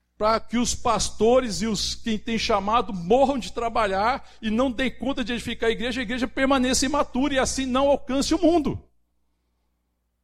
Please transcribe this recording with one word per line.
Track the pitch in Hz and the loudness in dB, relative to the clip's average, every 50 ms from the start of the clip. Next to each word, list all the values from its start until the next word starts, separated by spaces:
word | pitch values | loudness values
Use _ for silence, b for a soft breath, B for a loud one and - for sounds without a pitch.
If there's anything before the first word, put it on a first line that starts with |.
| _ _ _ - | _ _ _ -2
Pra | 208 214 226 220 | 0 2 2 0
que | - - 220 233 | -2 -2 -2 0
os | 240 - - | 0 0 -2
pastores | - - 247 220 190 - - - - 208 226 247 262 254 233 185 160 208 | -2 0 0 0 0 0 -4 -2 2 4 6 6 4 4 2 -4 -2 -2
e | |
os, | 226 208 - - - - | -2 -2 -2 -4 -4 -6
quem | - - 226 220 202 | -6 -4 -4 -4 -4
tem | - - 226 214 | -4 -4 -4 -2
chamado | - - 220 196 190 208 220 247 214 196 196 | 0 0 0 0 0 2 0 0 0 0 -6
morram | 180 170 175 233 262 277 254 285 254 | -6 0 2 4 4 6 4 2 -2
de | - - - | -4 -8 -8
trabalhar | 233 240 233 220 247 220 202 190 190 208 233 277 254 b b b b 226 | -6 -6 -2 0 0 0 0 0 0 0 0 0 -2 b b b b -4
e | 220 | -2
não | 214 226 262 277 226 | 0 0 0 0 0
deem | 196 269 240 | -2 -2 -4
conta | - - - 262 277 277 240 | -2 -4 -4 -4 -2 -4 -4
de | 196 240 | -4 -4
edificar | 214 - 247 226 - 233 226 | -6 -4 -6 -6 -2 0 -2
a | 226 | 0
igreja, | 175 226 254 214 262 | 0 -2 -4 -2 -4
a | 247 | -4
igreja | 190 254 247 240 | -4 -4 -4 -4
permaneça | - - 269 269 262 277 262 247 254 247 - 277 | -4 -2 0 2 2 4 2 2 2 2 2 0
imatura | 262 294 285 269 - - 247 277 294 277 | 0 0 0 -2 -2 0 -2 0 0 2
e | 262 | 0
assim | 240 - - - 269 | 0 0 -2 -4 -4
não | 262 240 269 277 285 | 0 0 2 4 4
alcance | 277 269 - - 247 277 - - 311 | 2 2 0 -2 -2 0 0 0 0
o | 339 359 | 4 4
mundo. | 311 339 339 277 226 117 92 - _ _ _ _ _ _ _ _ _ _ _ _ _ _ _ _ _ _ _ _ _ _ _ _ _ _ _ | 4 4 4 2 0 -4 -6 -10 _ _ _ _ _ _ _ _ _ _ _ _ _ _ _ _ _ _ _ _ _ _ _ _ _ _ _